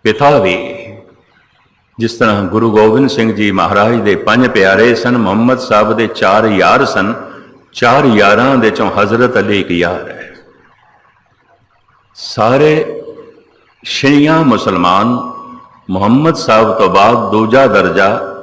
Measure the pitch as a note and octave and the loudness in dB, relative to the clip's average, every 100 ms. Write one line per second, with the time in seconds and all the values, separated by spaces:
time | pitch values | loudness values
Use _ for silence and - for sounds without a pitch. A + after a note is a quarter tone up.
0 | - G#2+ C#3+ C#3+ F#2+ F2 - - - - | -2 0 2 2 0 -4 -8 -14 -18 -20
1 | - _ _ _ _ _ _ _ _ - | -20 _ _ _ _ _ _ _ _ -8
2 | A2+ - A#2 G#2 F#2 G#2+ A2+ G#2+ A2 A#2 | -6 0 0 0 -2 -2 2 4 4 2
3 | C#3 - A2+ G2+ G#2 F#2+ E2+ G2+ G#2+ A#2+ | 0 0 -2 -2 -2 0 0 2 2 0
4 | G#2 F#2 - A#2 B2 A#2 F#2+ F#2+ A#2 A2+ | 0 0 0 0 2 2 2 4 2 2
5 | A#2+ B2 G#2+ G#2 A#2+ B2+ - G#2+ G#2+ A2+ | -2 -2 0 0 0 -2 0 0 2 0
6 | A2 - G2 G#2 A2 G2 F2 A#2+ B2+ G#2 | -4 -2 0 2 2 2 2 2 0 -2
7 | G2 A#2 - - - - _ - A#2+ C3+ | -4 -6 -12 -20 -20 -20 _ -2 0 2
8 | D3 G#2 G2 G#2 B2+ C3 A2+ G2 G2+ G2+ | 2 2 4 2 2 2 0 0 -4 -2
9 | G#2 A2+ B2 A2 G#2 G2+ - F2 F2 F2 | 0 0 0 0 -2 -2 -2 -2 -2 -4
10 | - - - - - _ _ _ _ _ | -10 -16 -20 -20 -20 _ _ _ _ _
11 | _ _ _ _ _ _ _ _ _ _ | _ _ _ _ _ _ _ _ _ _
12 | _ - - - A2 C3+ D3+ D#3 - - | _ -20 -12 -2 0 2 2 2 -2 -10
13 | - - - _ _ _ _ _ - - | -16 -20 -20 _ _ _ _ _ -10 -2
14 | C3+ C#3+ D3 D#3+ D3 G#2+ G#2+ F2+ F2 F#2+ | 2 2 4 2 2 0 -2 0 0 0
15 | A2+ B2 - - - - _ _ - F#2+ | 0 -4 -8 -14 -20 -20 _ _ -8 -4
16 | G2+ B2+ D#3+ - - A2 A2 - F#2+ F#2 | 0 2 2 -2 0 2 2 0 0 2
17 | G#2 A#2+ G#2 G#2+ A2 B2+ C3+ G2+ F#2 F#2 | 2 2 -2 -2 2 2 4 2 0 0
18 | G2 A#2 - - | 0 -2 -8 -14